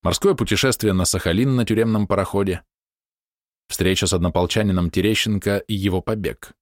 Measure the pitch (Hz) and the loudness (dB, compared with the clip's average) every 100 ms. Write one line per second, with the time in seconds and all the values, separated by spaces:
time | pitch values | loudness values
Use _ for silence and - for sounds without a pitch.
0 | 90 90 202 160 107 101 135 113 107 92 | -2 0 2 2 0 0 0 2 0 2
1 | 90 92 90 90 135 127 110 110 113 107 | 0 0 0 0 2 0 0 0 2 0
2 | 101 101 95 101 95 87 _ _ _ _ | 0 0 0 0 0 -4 _ _ _ _
3 | _ _ _ _ _ _ _ - 92 95 | _ _ _ _ _ _ _ -2 0 2
4 | 95 92 87 90 90 110 104 92 87 - | 0 0 2 2 0 0 0 0 0 0
5 | 98 107 110 104 101 101 - 104 98 92 | 0 0 0 -2 -2 -4 -4 -2 0 -2
6 | - 110 82 60 - - | -2 -4 -6 -8 -16 -20